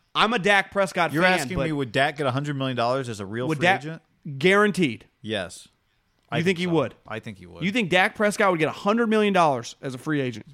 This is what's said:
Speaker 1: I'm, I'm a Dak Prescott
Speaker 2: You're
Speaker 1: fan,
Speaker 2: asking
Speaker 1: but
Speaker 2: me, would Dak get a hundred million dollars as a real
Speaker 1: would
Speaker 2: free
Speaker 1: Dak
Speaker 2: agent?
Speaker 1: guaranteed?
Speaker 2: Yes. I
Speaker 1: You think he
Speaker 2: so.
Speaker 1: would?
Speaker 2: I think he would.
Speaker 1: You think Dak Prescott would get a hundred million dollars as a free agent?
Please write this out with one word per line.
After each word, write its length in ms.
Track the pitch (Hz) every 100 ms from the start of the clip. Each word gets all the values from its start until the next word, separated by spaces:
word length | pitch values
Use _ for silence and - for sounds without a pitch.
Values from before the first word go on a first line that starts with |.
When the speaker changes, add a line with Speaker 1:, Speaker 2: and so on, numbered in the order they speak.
| _ -
Speaker 1:
I'm, 180 | 202
I'm 60 | 233
a 20 |
Dak 300 | 185 196 190
Prescott 400 | 202 190 190 165
Speaker 2:
You're 100 | 143
Speaker 1:
fan, 160 | 185 180
Speaker 2:
asking 180 | 135 180
Speaker 1:
but 100 | 160
Speaker 2:
me, 60 |
would 200 | 147 131
Dak 240 | 131 143 147
get 80 | 139
a 60 |
hundred 240 | 127 147 139
million 200 | 135 120
dollars 320 | 117 131 120
as 120 | 104
a 60 | 95
real 200 | 113 135
Speaker 1:
would 120 | 151
Speaker 2:
free 80 | 170
Speaker 1:
Dak 140 | 196
Speaker 2:
agent? 200 | 147 165 _ _ - 135
Speaker 1:
guaranteed? 680 | 180 202 208 180 151 107 - _
Speaker 2:
Yes. 460 | 107 107 87 - - _ _ _ _ _ -
I 80 | 123
Speaker 1:
You 60 |
think 140 | 170 170
he 60 |
Speaker 2:
so. 60 | 180
Speaker 1:
would? 240 | 165 113 - -
Speaker 2:
I 140 | 110
think 180 | 117 92
he 80 | 90
would. 160 | 85
Speaker 1:
You 80 | 180
think 200 | 226 180
Dak 260 | 180 196 -
Prescott 340 | 208 202 202
would 80 | 170
get 100 | 147
a 40 |
hundred 340 | - 202 226 233
million 260 | 220 208
dollars 440 | 185 160 127 117 -
as 140 | 143
a 40 | 123
free 220 | 156 151
agent? 260 | 131 110 -